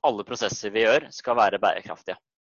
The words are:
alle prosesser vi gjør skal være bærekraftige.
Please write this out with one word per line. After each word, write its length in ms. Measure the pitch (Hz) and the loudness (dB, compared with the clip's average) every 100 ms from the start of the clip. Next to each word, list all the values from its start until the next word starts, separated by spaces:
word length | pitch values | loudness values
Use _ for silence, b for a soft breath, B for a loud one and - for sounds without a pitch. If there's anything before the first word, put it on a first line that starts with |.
| 147 | -2
alle 160 | 107 | 0
prosesser 480 | 101 123 104 - 104 | -4 -6 -4 -4 -4
vi 140 | 107 113 | 2 4
gjør 240 | 143 - | 2 0
skal 220 | - - 120 | -8 -2 2
være 240 | 101 101 | 2 2
bærekraftige. 540 | 101 - - 80 - - _ _ | 0 -2 -6 -12 -12 -12 _ _